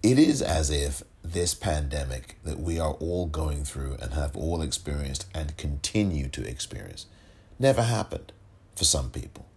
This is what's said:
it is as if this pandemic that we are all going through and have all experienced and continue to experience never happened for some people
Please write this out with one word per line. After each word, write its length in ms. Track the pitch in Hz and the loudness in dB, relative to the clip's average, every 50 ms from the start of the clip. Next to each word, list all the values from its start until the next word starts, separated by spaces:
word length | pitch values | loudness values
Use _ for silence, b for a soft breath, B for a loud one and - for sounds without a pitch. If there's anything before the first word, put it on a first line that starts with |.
it 160 | - 113 127 | 6 8 8
is 240 | 139 160 151 156 135 | 8 8 8 6 2
as 280 | - - 82 80 76 71 | 2 2 2 2 2 2
if 340 | 76 73 71 71 69 - - - - - - | 2 0 0 -2 -4 -6 -10 -14 -20 -14 -12
this 300 | 82 85 90 87 87 - | -4 -2 0 0 0 -2
pandemic 840 | - - 95 76 76 73 67 69 73 71 65 64 64 - - - - - | -2 0 0 0 0 0 -2 -2 -4 -4 -4 -6 -8 -10 -14 -20 -10 -6
that 140 | - 67 64 | -6 -6 -4
we 200 | 73 85 82 82 | -2 -2 0 0
are 140 | 80 76 73 | 0 0 -2
all 320 | - 78 85 87 90 90 | -2 -2 -2 0 0 0
going 400 | 78 76 78 78 76 73 71 73 | 0 -2 0 0 0 0 -2 -4
through 320 | 73 - 69 67 67 65 - | -6 -6 -6 -4 -4 -6 -6
and 140 | - - 67 | -6 -4 -2
have 240 | 76 71 71 - | 0 -2 -2 -2
all 240 | - 71 80 85 82 | -2 -2 0 0 0
experienced 640 | 80 71 - - - 71 71 73 71 69 67 - - - - | 0 -2 -4 -4 -4 -4 -4 -2 -2 -4 -4 -6 -8 -6 -6
and 240 | 80 78 73 73 | -6 -4 -4 -6
continue 720 | - - 76 71 71 - - - 107 104 98 82 73 67 65 | -4 -4 -4 -4 -2 -4 0 2 2 2 2 2 0 -2 -2
to 180 | - - - | -4 -6 -6
experience 600 | - 64 - - - - 113 - - - - - B B B B B B B B B B | -8 -6 -8 -8 -8 -8 -10 -10 -12 -14 -16 -16 B B B B B B B B B B
never 240 | - 131 135 131 117 | 4 4 6 6 6
happened 500 | 113 113 117 107 95 - - - - - - - - - - - - - - | 4 2 2 0 -2 -2 -6 -10 -10 -12 -20 -20 -20 -20 -20 -20 -20 -16 -4
for 80 | - - | 0 2
some 240 | - - 71 65 64 | 2 2 2 0 -2
people 360 | - - - - - - - - - | -4 -8 -10 -10 -14 -18 -20 -20 -20